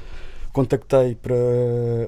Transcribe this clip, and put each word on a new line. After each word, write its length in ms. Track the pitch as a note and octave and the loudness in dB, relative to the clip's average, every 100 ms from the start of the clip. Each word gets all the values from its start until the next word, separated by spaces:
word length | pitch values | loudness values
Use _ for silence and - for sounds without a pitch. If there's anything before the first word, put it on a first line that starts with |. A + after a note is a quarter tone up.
| - - - - - | -12 -10 -10 -8 -4
contactei 640 | - B2+ C#3 - C3+ B2+ | 0 0 0 2 2 4
para. 200 | A2+ - B2 B2 B2 B2 A#2+ A#2+ A#2 | 0 -2 0 2 2 2 0 0 -2